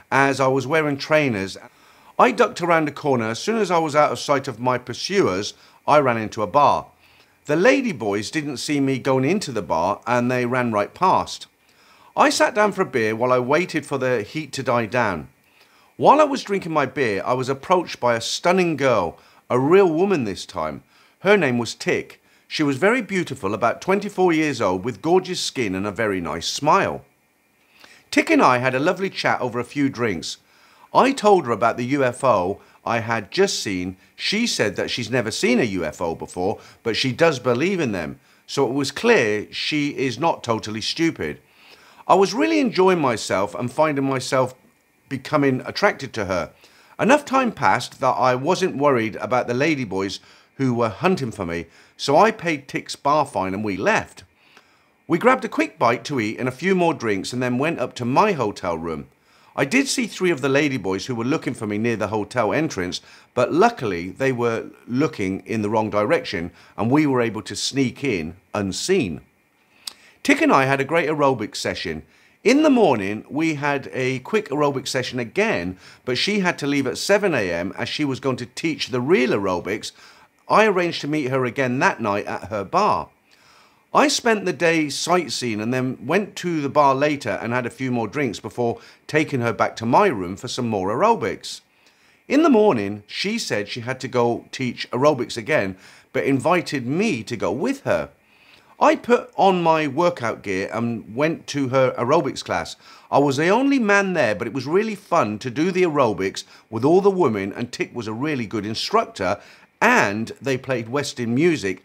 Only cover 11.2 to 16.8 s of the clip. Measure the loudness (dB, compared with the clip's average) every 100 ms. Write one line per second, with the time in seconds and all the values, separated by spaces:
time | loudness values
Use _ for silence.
11.2 | 0 -8 -16 _ _ _ _ _ _ 2
12.2 | 2 4 2 2 2 2 -2 0 0 2
13.2 | 2 2 4 2 0 -4 -4 -2 0 0
14.2 | -2 -8 -8 -6 0 0 0 0 0 0
15.2 | -8 _ _ _ _ _ _ 2 6 6
16.2 | 4 0 -4 -4 0 0